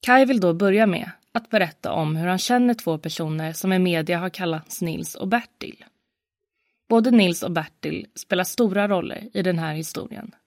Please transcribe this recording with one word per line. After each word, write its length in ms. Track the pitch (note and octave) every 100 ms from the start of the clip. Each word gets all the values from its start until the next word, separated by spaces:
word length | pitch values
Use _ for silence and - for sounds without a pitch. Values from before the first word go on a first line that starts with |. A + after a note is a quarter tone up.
Kaj 240 | - B3+ C4
vill 140 | B3+
då 140 | F3+
börja 340 | E3+ G3 G3 A3
med 240 | E3+ - - _
att 180 | A3+ -
berätta 440 | A3 F3 - -
om 220 | - D#3 D#3
hur 120 | E3+
han 100 | F#3
känner 360 | - B3 B3
två 240 | A#3 - D#3
personer 560 | D#3+ - D#3+ D#3 D#3+
som 200 | D#3+ F#3+
i 60 | F#3
media 400 | F#3 E3 D#3+ F3
har 100 | F#3
kallats 520 | - F3+ D#3+ - -
Nils 340 | E3+ D#3+ D#3+ -
och 120 | F#3+
Bertil. 580 | A#3 A#3 _ - - - _ _ _ _ _ _ _ _ _ _
Både 220 | A3+ A#3
Nils 320 | A#3+ F#3+ E3+
och 80 | F#3
Bertil 560 | E3+ D3+ _ D3+ E3 - -
spelar 280 | - F#3
stora 440 | F3+ - A3+ F#3+ G3+
roller 420 | F#3+ - - A3
i 80 | G3+
den 180 | F3+ E3+
här 140 | D#3+
historien. 600 | D#3 D#3+ - - - - _